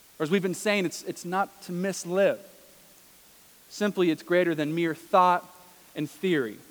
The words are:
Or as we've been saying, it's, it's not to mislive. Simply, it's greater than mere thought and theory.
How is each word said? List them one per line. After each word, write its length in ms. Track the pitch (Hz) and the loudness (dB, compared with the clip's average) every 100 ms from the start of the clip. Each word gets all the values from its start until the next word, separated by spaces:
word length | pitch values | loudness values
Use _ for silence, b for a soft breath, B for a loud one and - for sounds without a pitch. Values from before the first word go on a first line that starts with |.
| - - | -16 -6
Or 60 | |
as 80 | 156 | 0
we've 100 | 196 | 0
been 120 | 185 | 0
saying, 320 | 170 214 208 175 | -2 -2 0 -2
it's, 180 | - | -6
it's 220 | - - 175 | -12 -12 -6
not 360 | 185 196 - | -4 -4 -8
to 100 | - | -10
mislive. 640 | 175 190 180 175 185 190 123 - - - - - - - - - - - - - | -6 -4 -6 -4 2 2 0 -8 -20 -20 -20 -20 -20 -20 -20 -20 -20 -20 -20 -16
Simply, 400 | - 208 190 180 | -4 -2 2 0
it's 140 | 156 | 0
greater 320 | - 175 175 156 | 0 2 2 0
than 180 | 147 | -2
mere 220 | 165 165 151 | -2 -2 -4
thought 500 | - 190 180 175 - - - - - - | 2 4 6 4 -2 -20 -20 -20 -14 -8
and 120 | 151 | -8
theory. 460 | - 190 156 117 104 - | -4 0 0 -2 -6 -18